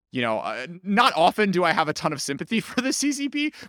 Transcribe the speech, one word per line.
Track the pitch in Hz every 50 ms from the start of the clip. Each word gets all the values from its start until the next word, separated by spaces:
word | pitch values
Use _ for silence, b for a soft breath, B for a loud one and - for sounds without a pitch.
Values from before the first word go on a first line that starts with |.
| _ _
you | - 127 120
know, | 117 110 107
uh, | 64 92 110 113 127 156 175 180 180
not | 190 202 214 247 262 -
often | 156 165 180 - - 214 202
do | 185 175 180
I | 165 156
have | - 160 147
a | 151
ton | - - 165 151
of | 135 -
sympathy | - 143 139 170 - 233 220
<laughs> |
for | - - - -
the | 240 262 262
C | - 269 285 285
C | 285 277 277
P, | - 294 294 302 B B B